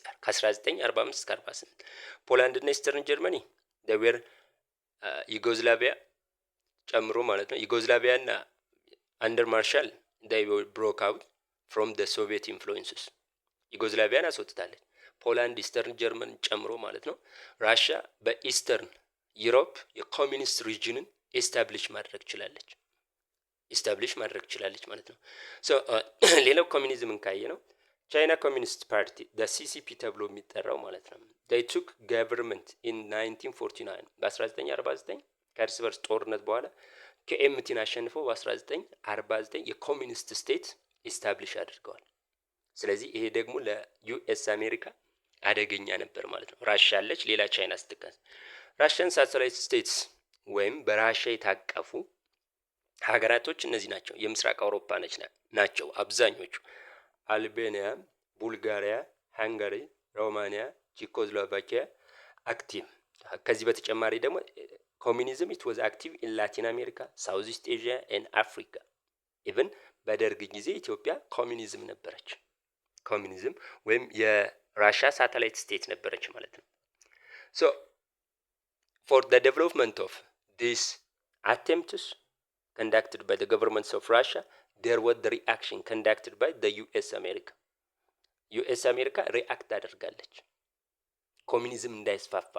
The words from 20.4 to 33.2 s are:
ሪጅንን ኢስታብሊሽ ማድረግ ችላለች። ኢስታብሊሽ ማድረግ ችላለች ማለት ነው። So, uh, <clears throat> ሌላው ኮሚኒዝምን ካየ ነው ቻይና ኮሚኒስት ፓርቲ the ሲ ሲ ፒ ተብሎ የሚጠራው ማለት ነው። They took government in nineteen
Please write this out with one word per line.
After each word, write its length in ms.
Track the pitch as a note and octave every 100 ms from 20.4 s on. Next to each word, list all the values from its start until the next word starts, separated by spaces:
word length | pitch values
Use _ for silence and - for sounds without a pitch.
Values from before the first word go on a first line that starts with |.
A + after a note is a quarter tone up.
| C3+ -
ሪጅንን 440 | A2 G#2 A2+ A#2+ E3+ _ _
ኢስታብሊሽ 500 | B2+ - B2+ A2+ G#2 -
ማድረግ 320 | G#2+ G#2 G#2
ችላለች። 440 | - G2+ G2+ - - - _ _ _ _ _ _ _ _ -
ኢስታብሊሽ 420 | - G#2+ G2+ B2 -
ማድረግ 280 | A2 G2+ -
ችላለች 380 | - G2 F#2+ -
ማለት 220 | G#2 -
ነው። 100 | - - - - -
So, 100 | - C#3 -
uh, 160 | A2+ - -
<clears throat> 220 | G3 E3
ሌላው 220 | C3 D3+ E3+
ኮሚኒዝምን 520 | D3 C3+ B2+ A2+ G#2
ካየ 240 | G2+ G2
ነው 140 | A#2 F3+ _ _ _ _ -
ቻይና 220 | D3+ D#3 D#3+
ኮሚኒስት 440 | D3 C3 A#2+ - -
ፓርቲ 280 | G#2+ G2 - -
the 120 | G#2 G#2+
ሲ 200 | - D3+
ሲ 140 | D3+
ፒ 160 | - -
ተብሎ 260 | A2+ G2
የሚጠራው 540 | G#2 G2+ - G#2 A2 C3
ማለት 280 | F#2+ F#2+ -
ነው። 100 | - - _ -
They 120 | A#2+
took 260 | A#2+ - - - A2+
government 600 | A#2 A2+ A#2+ A#2 G2 - -
in 160 | A#2+ A2+ G#2+
nineteen 440 | G#2+